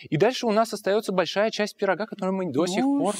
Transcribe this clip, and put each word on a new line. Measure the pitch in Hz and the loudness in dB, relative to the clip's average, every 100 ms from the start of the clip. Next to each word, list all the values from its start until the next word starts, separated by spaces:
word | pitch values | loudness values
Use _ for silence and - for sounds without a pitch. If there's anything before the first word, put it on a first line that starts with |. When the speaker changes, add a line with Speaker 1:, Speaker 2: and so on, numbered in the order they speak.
| - | -4
Speaker 1:
И | 151 | 2
дальше | 214 262 240 | 2 2 0
у | |
нас | 208 226 | 2 0
остается | 208 190 208 226 | -2 0 0 0
большая | 190 170 - 220 | 0 0 0 0
часть | - 208 - | 0 -4 -2
пирога, | 196 175 220 | 0 0 -4
которую | - 190 190 | -4 -2 -2
мы | 180 | -2
до | 131 180 | 0 0
сих | 185 | 2
Speaker 2:
Ну, | 269 277 | 2 2
Speaker 1:
пор | 202 | 0